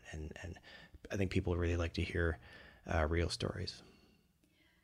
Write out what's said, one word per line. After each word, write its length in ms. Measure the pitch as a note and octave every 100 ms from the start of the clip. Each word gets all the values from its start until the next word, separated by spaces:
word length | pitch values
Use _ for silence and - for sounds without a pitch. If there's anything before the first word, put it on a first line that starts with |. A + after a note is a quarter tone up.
| -
And, 200 | D#2 D#2 -
and 160 | F2 - - - - - -
I 60 | G#2+
think 120 | F#2+
people 260 | F#2+ F2+ F2
really 200 | E2+ E2+
like 180 | E2+ -
to 60 |
hear, 380 | E2+ E2+ E2+ D#2+ - - - - -
uh, 140 | F2 D#2
real 220 | E2 E2+
stories. 540 | - - F#2+ F#2+ - - - - _ _ _ _ _ _ _